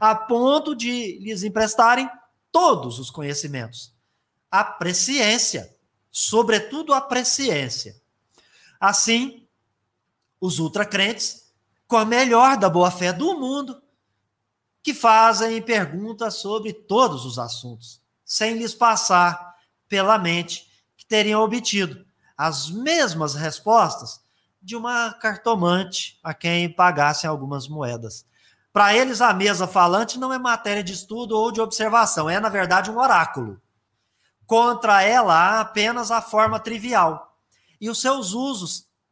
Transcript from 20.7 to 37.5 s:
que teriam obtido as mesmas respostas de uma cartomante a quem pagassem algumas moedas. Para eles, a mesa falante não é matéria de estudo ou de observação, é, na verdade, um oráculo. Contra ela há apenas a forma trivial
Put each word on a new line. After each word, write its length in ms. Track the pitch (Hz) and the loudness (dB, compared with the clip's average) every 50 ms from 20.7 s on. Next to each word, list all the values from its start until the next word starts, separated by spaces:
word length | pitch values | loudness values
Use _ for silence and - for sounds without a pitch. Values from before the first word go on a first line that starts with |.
| _ _ _ _ _ | _ _ _ _ _
que 80 | _ - | _ -6
teriam 380 | _ 226 214 208 214 214 214 220 | _ 0 2 2 2 2 2 2
obtido 640 | 214 220 247 240 - - 202 190 160 135 - - _ _ _ _ _ _ - | 0 0 -2 -4 -2 -2 -2 -2 -2 -6 -10 -18 _ _ _ _ _ _ -4
as 320 | 147 165 156 135 135 151 | -4 -4 -2 -4 -6 -8
mesmas 640 | 175 214 254 302 330 339 285 214 165 165 156 147 135 | -8 -6 -4 -2 0 2 0 0 -2 -4 -4 -4 -4
respostas 880 | 147 160 160 - - - 208 226 233 196 127 - - 120 - - - _ _ _ _ _ _ _ _ 190 | -6 -6 -8 -8 -6 0 2 4 4 4 4 0 -6 -10 -14 -16 -18 _ _ _ _ _ _ _ _ _
de 140 | 185 226 | -12 -10
uma 360 | 240 226 240 247 240 233 220 - | -8 -6 -4 -2 -2 -2 -4 -6
cartomante 1040 | - - 220 202 - - 233 233 196 175 175 175 185 185 185 - - - - - _ - | -6 -4 -4 -4 -2 -2 0 0 2 2 2 2 0 0 -4 -6 -8 -10 -10 -14 _ -12
a 100 | 165 156 | -12 -12
quem 400 | - - 170 170 175 175 170 160 | -6 -4 -2 -2 0 -2 -2 0
pagassem 560 | - 180 180 165 143 143 147 151 - - 160 | 2 2 4 4 4 2 2 0 0 -4 -4
algumas 380 | 156 143 135 139 143 139 131 139 | -6 -6 -6 -8 -8 -10 -10 -10
moedas. 560 | 151 151 139 120 120 113 113 110 - - - _ _ _ _ _ _ _ _ _ - | -10 -8 -8 -8 -8 -10 -12 -14 -14 -16 -20 _ _ _ _ _ _ _ _ _ 2
Para 220 | 202 202 202 208 | 4 4 6 6
eles, 260 | 233 254 262 247 202 | 4 2 2 2 2
a 140 | 247 233 196 | 2 4 4
mesa 320 | 185 196 208 202 170 185 | 2 2 0 0 0 -2
falante 500 | 180 - 196 175 175 180 208 233 220 - | 0 2 4 4 4 4 2 0 -2 -4
não 160 | 254 262 254 262 | -6 -6 -4 -4
é 60 | 254 | -4
matéria 440 | 247 247 233 226 - 208 202 208 202 | -2 -2 -2 -2 -2 -4 -4 -4 -6
de 100 | 175 190 | -6 -10
estudo 440 | 170 - - 214 233 247 202 220 | -10 -12 -12 -10 -10 -6 -4 -2
ou 140 | 214 220 233 | 0 0 0
de 100 | 220 220 | -2 -2
observação, 680 | 220 214 - - 220 220 214 233 220 - - 170 156 160 | -4 -4 -4 -4 -2 2 2 4 2 2 2 -2 -2 -2
é, 80 | 170 202 | -2 -2
na 100 | 214 214 | -2 -2
verdade, 400 | 196 202 185 170 180 190 196 202 | -2 -2 0 2 2 2 0 0
um 100 | 220 233 | -2 0
oráculo. 640 | 254 262 220 175 160 - - 139 120 107 98 - _ _ _ _ _ _ _ _ _ _ _ _ _ _ _ _ _ | 2 4 4 4 2 0 -2 -8 -10 -10 -12 -14 _ _ _ _ _ _ _ _ _ _ _ _ _ _ _ _ _
Contra 560 | - 226 226 240 240 240 233 226 220 202 196 190 | 2 2 4 4 4 2 0 2 4 4 4 6
ela 320 | 208 233 254 233 190 160 | 4 4 4 4 4 4
há 260 | 160 175 190 214 220 | 4 4 4 2 0
apenas 520 | 214 208 - 208 208 226 240 247 233 208 233 | -2 -2 -2 -2 -2 -2 -2 -4 -4 -2 -2
a 100 | 226 220 | -2 -2
forma 380 | - 220 214 220 220 220 220 | 0 2 2 2 2 0 -4
trivial 760 | 220 226 226 220 202 247 247 202 175 160 160 - - - _ _ _ _ | -6 -8 -10 -8 -6 -2 2 2 2 2 0 -4 -10 -20 _ _ _ _